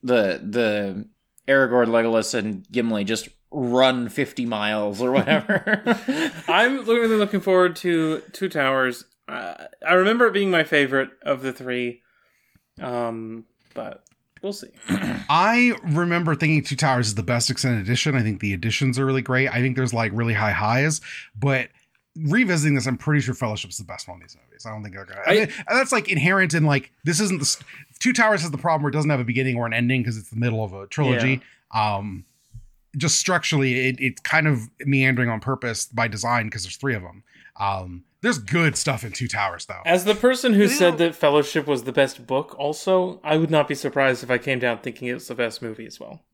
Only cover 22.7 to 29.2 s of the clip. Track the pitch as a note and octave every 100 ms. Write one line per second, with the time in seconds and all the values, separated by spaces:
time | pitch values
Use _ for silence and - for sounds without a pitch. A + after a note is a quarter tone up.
22.7 | C#3+ A#2+ B2 - D3 B2+ B2 B2 G#2+ F#2+
23.7 | - F2 - - F2 E2 - _ _ A2
24.7 | G#2+ G#2 F#2+ F#2+ F#2+ D3+ G3+ A3 - F3+
25.7 | A#3+ C4 B3 G3+ F3+ D3 G3 F#3 D#3+ D#3
26.7 | C#3 - _ C#3+ E3 G#3 F3+ C#3 - -
27.7 | - - - B3 B3+ A3 G#3 E3 C#3 F3
28.7 | D#3+ D3 C#3+ D3+ C#3+